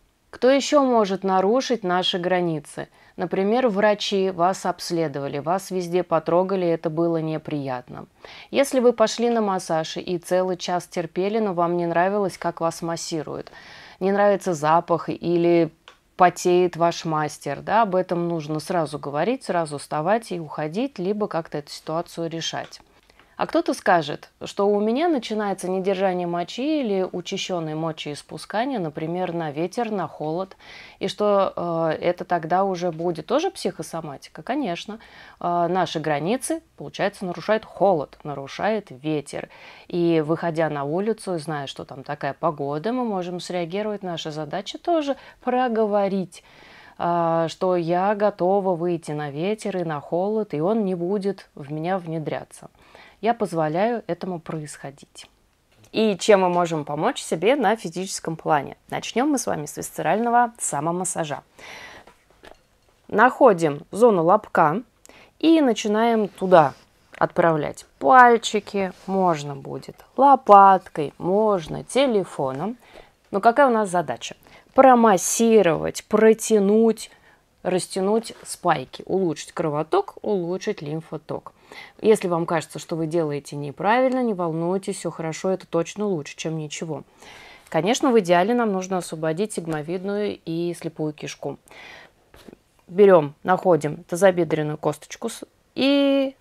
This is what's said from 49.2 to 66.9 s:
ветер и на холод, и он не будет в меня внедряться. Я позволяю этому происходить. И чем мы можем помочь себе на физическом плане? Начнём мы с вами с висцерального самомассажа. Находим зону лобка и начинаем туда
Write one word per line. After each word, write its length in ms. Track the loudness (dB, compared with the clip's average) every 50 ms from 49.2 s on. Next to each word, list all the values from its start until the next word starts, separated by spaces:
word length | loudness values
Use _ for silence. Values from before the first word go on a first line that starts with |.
| -6 -6
ветер 460 | -6 -4 -2 -2 -4 -4 -4 -6 -4 -4
и 60 | -4
на 160 | -4 -4 -6
холод, 540 | -6 -4 -2 -2 -2 0 -2 -2 -4 -4 -4
и 80 | -2
он 240 | 0 0 0 0 0
не 80 | -2 -2
будет 560 | -2 -2 -2 -2 -2 -2 -4 -6 -6 -10 _ -18
в 160 | -16 -12 -10 -8
меня 240 | -6 -4 -2 -4 -4
внедряться. 720 | -4 -6 -6 -6 -6 -6 -6 -8 -8 -12 -20 -20 -20 -20 _ _ _ _ -20 -20 -20 -20 -14 _
Я 120 | -2 -2 0
позволяю 680 | 0 -2 -2 0 0 0 0 0 0 0 0 -2 -2 -4 -6
этому 340 | -8 -6 -6 -8 -8 -8
происходить. 880 | -8 -8 -10 -8 -8 -10 -14 -14 -16 -16 -16 -18 -20 -20 _ -20 -20 -20 _ _ _ _ _ _ _ _ _ _ _ -6 -2
И 240 | 0 2 2 0 0
чем 240 | 4 6 6 6
мы 80 | 6 4
можем 340 | 2 2 2 0 0 -4 -4
помочь 380 | -4 -4 -2 -2 -2 -2 -4
себе 340 | -6 -6 -4 0 2 2 2
на 220 | 2 2 0 0 0
физическом 580 | -4 -8 -8 -8 -8 -8 -8 -8 -8 -8 -8
плане? 400 | -6 -2 0 0 0 0 -2 -12 _ _ -10
Начнём 400 | -10 -8 -8 -4 -2 0 0 2
мы 80 | 0 0
с 100 | -2 -2
вами 180 | -4 -4 -4
с 120 | -8 -8 -10
висцерального 760 | -10 -10 -8 -4 -2 0 0 0 0 2 2 2 2 2 -2 -6
самомассажа. 840 | -8 -6 -4 -4 -2 -2 -2 -2 -4 -4 -4 -6 -6 -6 -6 -10 -12 _ _ -20 -20 -20 -18 -18 -18 -20 -20 -20 -20 -20 -20 _ _ _ _ _ -20 -20 -20 _ _ _ _ _ _ _ _ _ _ -4
Находим 800 | 2 4 4 4 6 6 6 6 6 6 2 0 -2 -2 -8 _
зону 340 | 0 4 4 6 6 6 4
лобка 580 | 4 4 4 2 0 2 4 4 4 2 -2 -6 _ _ _ _ -20 -20 -20 -20 -20 _ _
и 220 | 4 4 6 6
начинаем 640 | 6 4 2 0 0 -2 0 2 2 2 2 2 0 -2
туда 460 | -4 -4 2 6 8 8 8 8 2 -6 -20 _